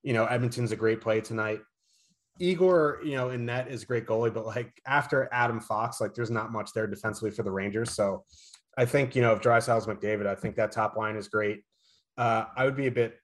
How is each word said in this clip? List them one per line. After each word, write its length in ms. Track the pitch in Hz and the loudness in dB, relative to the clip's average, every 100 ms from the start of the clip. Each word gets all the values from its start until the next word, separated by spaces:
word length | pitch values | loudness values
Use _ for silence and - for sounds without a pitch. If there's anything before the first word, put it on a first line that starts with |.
you 120 | - | 0
know, 100 | 113 | 2
Edmonton's 480 | 113 123 123 123 117 | 2 2 0 -2 -4
a 40 | 107 | 0
great 240 | 110 113 | 0 0
play 200 | 113 110 | 0 0
tonight. 400 | 107 110 107 107 - _ _ _ _ _ _ _ | 0 -4 -2 -4 -8 _ _ _ _ _ _ _
Igor, 640 | 175 175 185 175 151 143 | -2 4 6 6 4 0
you 120 | 151 135 | -4 -2
know, 140 | 127 | -2
in 140 | 127 | -2
net 240 | 117 123 123 | -2 -4 -4
is 140 | 117 | -10
a 40 | - | -4
great 200 | 120 110 | -4 0
goalie, 260 | 113 117 | 0 0
but, 140 | 110 110 | -2 -6
like, 260 | 110 120 _ - | -6 -8 _ 0
after 420 | 143 139 139 127 | 0 2 0 0
Adam 280 | 120 120 113 | 0 0 0
Fox, 400 | - 107 117 - | -4 -2 -2 -2
like, 140 | 107 | -6
there's 160 | - 113 | -4 -4
not 220 | 113 113 | -4 -4
much 200 | 113 104 | -8 -6
there 140 | 113 107 | -4 -4
defensively 460 | 98 113 104 110 | -4 -6 -4 -6
for 100 | 101 | -4
the 80 | 101 | -4
Rangers. 400 | 95 98 104 117 | -2 -2 -4 -4
So 340 | - 101 95 _ - - - _ - | -2 -2 -2 _ -20 -20 -20 _ 0
I 80 | |
think, 320 | 123 143 127 127 | 2 2 2 4
you 60 | |
know, 100 | 120 | 4
if 80 | 107 | 4
Draisaitl's 460 | 120 117 120 117 110 | 6 4 4 0 0
McDavid, 420 | 104 104 107 101 | -4 -2 0 -2
I 80 | 98 | -2
think 180 | 110 | -4
that 160 | 101 107 | -2 -2
top 240 | - 107 | 0 -2
line 220 | 110 107 107 | -2 -4 -4
is 100 | 101 | -2
great. 380 | 107 104 104 _ _ _ _ _ - | 0 0 -4 _ _ _ _ _ -2
Uh, 280 | 120 113 110 | 2 2 -2
I 100 | 127 | 0
would 120 | 135 135 | 0 2
be 100 | 135 | -2
a 60 | |
bit 240 | 120 113 - | 0 -2 -4